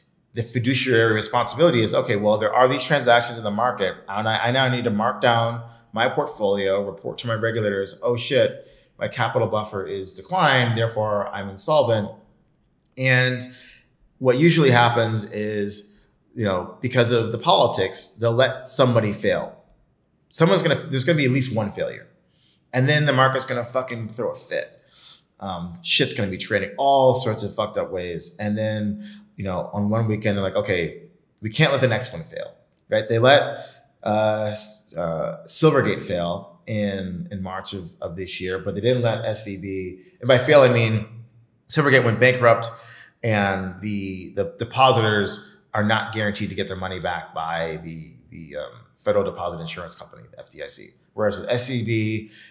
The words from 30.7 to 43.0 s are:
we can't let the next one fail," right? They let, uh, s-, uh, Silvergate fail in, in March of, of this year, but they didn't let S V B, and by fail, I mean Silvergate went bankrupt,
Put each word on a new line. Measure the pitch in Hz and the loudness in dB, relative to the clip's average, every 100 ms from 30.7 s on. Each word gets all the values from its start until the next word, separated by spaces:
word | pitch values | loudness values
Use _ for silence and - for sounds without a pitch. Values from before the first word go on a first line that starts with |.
| 90 82 - - _ _ _ | -2 -2 -8 -20 _ _ _
we | 110 | -6
can't | 143 151 | 0 2
let | 135 | 4
the | 127 | 2
next | 107 - | 0 -6
one | 85 | -10
fail," | - - - - _ _ - | -12 -12 -14 -16 _ _ -4
right? | 110 110 | -2 0
They | 113 | 4
let, | 127 143 - - - - _ _ | 6 6 4 -6 -14 -20 _ _
uh, | 110 107 107 107 107 | -2 0 2 0 -4
s-, | 104 - - - 82 | -4 -6 -6 -10 -6
uh, | 82 80 - - - | -4 -4 -6 -8 -2
Silvergate | - 160 139 104 90 | 2 4 4 2 -2
fail | - 90 85 92 - - - | -4 -4 -2 -6 -10 -18 -8
in, | 107 101 98 92 87 87 | -4 -4 -4 -6 -10 -10
in | 98 | -10
March | 92 92 - | -8 -10 -10
of, | 101 82 - | -12 -12 -12
of | 90 85 | -12 -10
this | 90 - | -10 -8
year, | 92 92 | -6 -6
but | 98 | -6
they | 95 | -2
didn't | 117 123 | 2 2
let | 117 110 | 2 0
S | 110 107 | -4 -6
V | 104 95 | -8 -10
B, | 98 95 92 - - _ | -8 -8 -8 -12 -20 _
and | 123 | 2
by | 127 | 4
fail, | 135 147 | 6 8
I | 127 | 8
mean | 120 113 110 - - - _ _ _ - | 6 2 0 -4 -12 -20 _ _ _ -2
Silvergate | 156 143 127 | 0 4 4
went | 117 107 | 4 4
bankrupt, | 127 123 117 113 - - - - | 4 6 4 4 0 -12 -20 -20